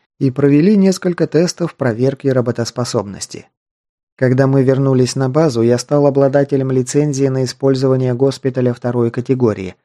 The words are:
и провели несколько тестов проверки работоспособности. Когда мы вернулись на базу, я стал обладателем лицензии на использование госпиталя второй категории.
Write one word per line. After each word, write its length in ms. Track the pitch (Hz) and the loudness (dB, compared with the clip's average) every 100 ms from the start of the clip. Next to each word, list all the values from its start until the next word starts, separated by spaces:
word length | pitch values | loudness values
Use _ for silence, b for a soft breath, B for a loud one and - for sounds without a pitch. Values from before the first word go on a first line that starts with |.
| _ - | _ -4
и 100 | 135 | -4
провели 480 | 127 143 147 180 208 | 0 2 4 4 4
несколько 480 | 190 185 180 170 156 | 2 0 -4 -2 -2
тестов 480 | 151 175 - 165 - | 0 0 -2 -8 -4
проверки 520 | 123 110 131 139 135 | -4 0 -2 -2 -2
работоспособности. 1200 | 127 120 120 113 - 120 117 101 90 - - - _ _ _ _ _ _ - | 0 -2 -4 -6 -6 -4 -4 -6 -10 -14 -16 -20 _ _ _ _ _ _ -2
Когда 300 | 127 127 135 | 0 2 2
мы 180 | 139 | 2
вернулись 520 | 131 131 139 131 123 135 | 2 2 2 2 0 -2
на 120 | 131 | -2
базу, 340 | 143 160 117 | 0 0 2
я 160 | 117 120 | 2 0
стал 280 | - 147 143 | 0 0 2
обладателем 680 | 135 139 143 139 139 131 | 2 2 2 0 -2 0
лицензии 560 | 131 123 143 151 135 135 | -2 0 -2 -2 0 -2
на 160 | 131 | -2
использование 720 | 123 - 139 131 135 131 127 | -4 -2 0 2 0 0 0
госпиталя 600 | 120 135 131 135 127 123 | 0 0 0 -4 -2 -2
второй 360 | 120 123 120 117 | -2 -4 -2 -2
категории. 680 | 127 120 127 120 101 92 - | -2 -4 0 0 0 -8 -12